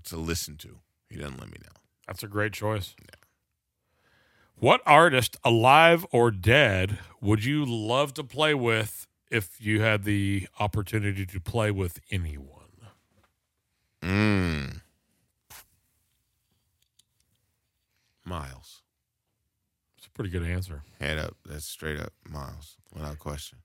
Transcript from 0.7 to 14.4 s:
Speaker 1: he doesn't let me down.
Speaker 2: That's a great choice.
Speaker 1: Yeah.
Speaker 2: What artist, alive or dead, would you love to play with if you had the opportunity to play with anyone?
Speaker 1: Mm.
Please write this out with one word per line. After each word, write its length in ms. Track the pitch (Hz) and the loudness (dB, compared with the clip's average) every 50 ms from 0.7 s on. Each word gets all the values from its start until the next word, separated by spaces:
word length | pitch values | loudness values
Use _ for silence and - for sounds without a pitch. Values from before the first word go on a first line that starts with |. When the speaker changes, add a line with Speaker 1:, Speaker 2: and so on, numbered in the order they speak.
| 55 - _ _ _ _ _ - | -20 -20 _ _ _ _ _ -20
Speaker 1:
he 100 | - - | -16 -12
doesn't 220 | 73 71 65 64 | -12 -12 -12 -14
let 100 | 62 50 | -16 -18
me 60 | 50 - | -18 -20
down. 140 | - - - _ _ _ _ _ - - | -20 -20 -20 _ _ _ _ _ -16 -16
Speaker 2:
That's 160 | 92 90 - | -14 -14 -12
a 40 | 101 | -8
great 240 | 101 104 104 107 101 | -6 -4 -4 -4 -6
choice. 420 | - 107 107 110 101 90 - - _ | -6 -6 -4 -4 -4 -6 -10 -14 _
Speaker 1:
Yeah. 100 | - - - _ _ _ _ _ _ _ _ _ _ _ _ _ _ _ _ _ _ _ _ _ _ _ _ _ _ _ _ | -20 -20 -20 _ _ _ _ _ _ _ _ _ _ _ _ _ _ _ _ _ _ _ _ _ _ _ _ _ _ _ _
Speaker 2:
What 260 | - - 127 - 254 - 165 | 0 4 4 4 4 6 8
artist, 500 | 147 151 170 175 135 127 117 - - - - | 10 10 10 8 6 2 0 0 -4 -2 2
alive 600 | 123 117 113 113 127 139 156 165 165 170 165 - - | 2 4 6 6 8 8 8 8 8 6 4 0 0
or 200 | - 120 117 120 | 2 4 4 4
dead, 680 | 107 92 87 110 120 147 143 110 98 92 92 98 104 - - - - - | 2 2 2 4 6 6 6 4 2 2 0 -2 -4 -8 -10 -18 -16 -6
would 240 | - 98 110 107 104 | 0 0 0 2 0
you 180 | 131 147 151 147 | -2 -2 -2 -2
love 520 | 127 117 110 107 110 120 135 147 143 131 | -4 -4 -4 -2 -2 0 0 0 -2 -4
to 80 | 151 143 | -12 -14
play 320 | 117 - 139 156 156 151 | -10 -4 0 0 2 2
with 500 | 135 120 117 113 110 110 107 - - - _ _ _ _ - | 2 2 2 2 2 0 -2 -8 -14 -18 _ _ _ _ -4
if 320 | 120 113 101 - - - | -4 -4 -4 -4 -14 -10
you 200 | 110 107 107 107 | -2 0 0 2
had 220 | 110 110 107 104 98 | 2 2 2 0 0
the 440 | 104 104 101 98 98 98 98 87 - _ - | -2 -2 0 0 0 -2 -4 -4 -8 _ -4
opportunity 680 | 107 104 - 107 95 - - 110 101 101 98 98 98 92 | -4 -2 -2 -4 -6 -4 -4 -4 -4 -4 -4 -6 -8 -8
to 120 | - 92 | -8 -10
play 300 | - - - 117 110 107 | -10 -6 -4 -2 0 0
with 300 | 101 95 95 87 - - - - | 0 -2 -4 -4 -6 -10 -14 -8
anyone? 540 | 104 92 85 80 73 69 67 65 - - - _ _ _ - - _ _ _ _ _ _ _ _ _ _ _ _ _ _ _ _ _ _ _ _ _ - | -6 -6 -6 -6 -8 -12 -14 -18 -20 -20 -20 _ _ _ -20 -20 _ _ _ _ _ _ _ _ _ _ _ _ _ _ _ _ _ _ _ _ _ -10
Speaker 1:
Mm. 760 | - 87 95 104 107 107 104 98 | -6 -2 0 2 2 2 2 0